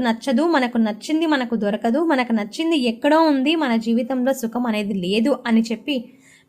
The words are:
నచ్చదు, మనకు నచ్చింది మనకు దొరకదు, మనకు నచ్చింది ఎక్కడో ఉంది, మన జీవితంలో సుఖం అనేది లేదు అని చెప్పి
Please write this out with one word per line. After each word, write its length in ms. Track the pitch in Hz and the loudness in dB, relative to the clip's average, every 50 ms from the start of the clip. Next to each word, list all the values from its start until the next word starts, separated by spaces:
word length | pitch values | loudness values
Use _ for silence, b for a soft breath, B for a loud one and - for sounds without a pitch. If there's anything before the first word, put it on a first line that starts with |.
| 254 | 0
నచ్చదు, 360 | 240 226 226 - 269 269 233 302 349 330 | 0 -2 -2 -2 0 0 2 2 2 2
మనకు 220 | 277 254 233 247 240 226 | 2 0 0 0 0 0
నచ్చింది 400 | 214 214 220 - - 302 320 330 320 302 | 0 -2 -6 -6 -2 -2 0 0 2 0
మనకు 200 | 269 254 233 240 220 208 | 0 -2 -2 -2 -2 -2
దొరకదు, 380 | 202 202 214 - 233 233 294 339 330 | -2 -2 -2 -2 0 0 0 0 0
మనకు 220 | 302 254 247 240 240 220 | 0 0 0 0 0 -2
నచ్చింది 360 | 208 202 - - 330 330 339 302 247 240 | -2 -4 -6 -4 -2 0 0 0 0 0
ఎక్కడో 280 | 226 226 - 294 302 320 330 311 | -2 -2 0 2 4 4 4 4
ఉంది, 240 | 294 269 262 294 330 330 302 | 2 2 2 0 0 0 0
మన 100 | 254 233 226 226 | 0 0 0 0
జీవితంలో 480 | 226 233 233 254 233 269 254 247 262 269 262 - | 0 0 0 0 -2 -2 -2 0 0 0 -2 -2
సుఖం 240 | 226 226 247 247 240 | -6 -4 -4 -2 -2
అనేది 240 | 214 208 208 202 208 196 175 | -2 -2 -2 -4 -4 -4 -2
లేదు 260 | 175 196 220 226 285 262 - - 240 | 0 0 2 2 2 0 -2 0 0
అని 140 | 226 226 226 226 | 2 2 2 0
చెప్పి 260 | 233 220 - - 294 254 233 B B B B B B B B | -2 -6 -6 -6 -6 -6 -6 B B B B B B B B